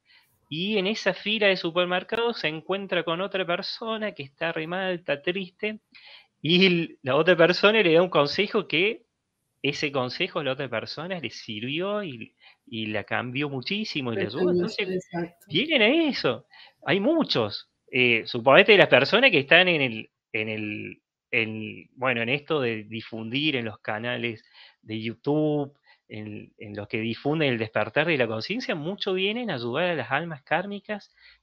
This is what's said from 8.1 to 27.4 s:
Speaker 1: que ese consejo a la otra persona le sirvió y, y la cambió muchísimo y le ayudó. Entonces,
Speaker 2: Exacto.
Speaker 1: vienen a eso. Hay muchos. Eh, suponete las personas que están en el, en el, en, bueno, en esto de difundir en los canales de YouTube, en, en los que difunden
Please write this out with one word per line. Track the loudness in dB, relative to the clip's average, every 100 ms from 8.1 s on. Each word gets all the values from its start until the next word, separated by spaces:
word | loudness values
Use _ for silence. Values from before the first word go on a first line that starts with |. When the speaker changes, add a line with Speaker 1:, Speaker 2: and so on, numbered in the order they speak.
| 4 2 0 0 -2 0
Speaker 1:
que | 0 0 -2 _ _ _ _ _ _
ese | -4 -2 -2
consejo | -2 -4 -4 -4 -4
a |
la | -4
otra | -4 -4
persona | -6 -6 -8 -8 -8
le | -8
sirvió | -10 -12 -8 -6 -4 -4 -6
y, | -6 -10 -16 _ -20 _ -12
y | -8 -4
la | -6
cambió | -4 -4 -4 -4 -4
muchísimo | -4 -6 -6 -6 -6 -4
y | -4
le | -4
ayudó. | 0 2
Entonces, | 2 0 -4 -4
Speaker 2:
Exacto. | -6 -6 -8 -8 -12 -6
Speaker 1:
vienen | -2 0 4
a | 4 4 2
eso. | 0 -2 -2 -8 -20 -20 _ -2
Hay | 0
muchos. | 2 2 2 0 -2 -4 -14 _ _
Eh, | 2 4 4 0
suponete | 0 8 8 10 8
las | 8
personas | 6 6 4 4
que | 4
están | 6 6 6
en | 2
el, | 0 -4 -12 _ _
en | -6 -4
el, | -6 -6 -8 -10 -16 _ _ _
en, | -2 -2 -4 -10 -12 -18 -4
bueno, | -2 0
en | 0
esto | -2 -2 -2
de | -2 -4
difundir | -8 -12 -10 -10 -6 -4 -2 -2
en | -4
los | -8
canales | -8 -6 -6 -4 -6 -8 _ -20 -20 _
de | -10 -8
YouTube, | -8 -6 -2 0 0 0 -4 -10 _ _ _
en, | -14 -12 -14 -16 -18
en | -14 -12
los | -6
que | -4
difunden | -4 -4 -2 0